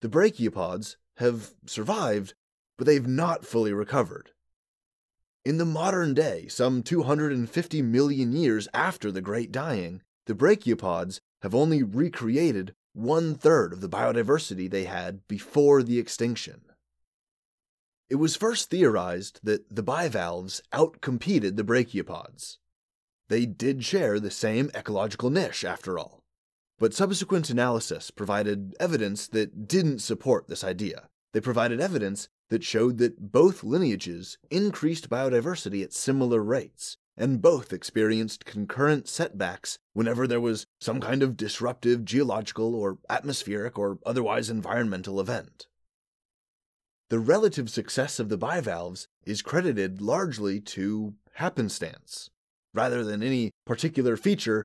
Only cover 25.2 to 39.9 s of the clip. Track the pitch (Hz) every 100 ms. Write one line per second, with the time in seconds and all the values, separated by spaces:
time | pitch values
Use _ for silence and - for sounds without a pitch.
25.2 | 123 165 175 - 90 87 95 87 - -
26.2 | _ _ _ _ _ - 110 - 190 180
27.2 | 190 185 156 123 123 113 - 80 - -
28.2 | 101 101 104 101 98 - 175 151 101 104
29.2 | - 110 107 - 104 185 160 123 - 110
30.2 | 131 113 - 82 95 90 98 - - _
31.2 | _ 110 127 117 120 120 190 156 98 101
32.2 | - _ - 113 - 110 123 117 120 -
33.2 | 101 123 180 185 107 160 160 95 90 85
34.2 | 95 - - 170 208 - 151 160 - 120
35.2 | 135 120 139 180 101 98 95 - - 135
36.2 | 127 117 104 127 90 - - - _ -
37.2 | 127 123 170 147 - 90 - 110 110 113
38.2 | 110 - - 104 101 127 143 147 - -
39.2 | 165 95 92 95 - - _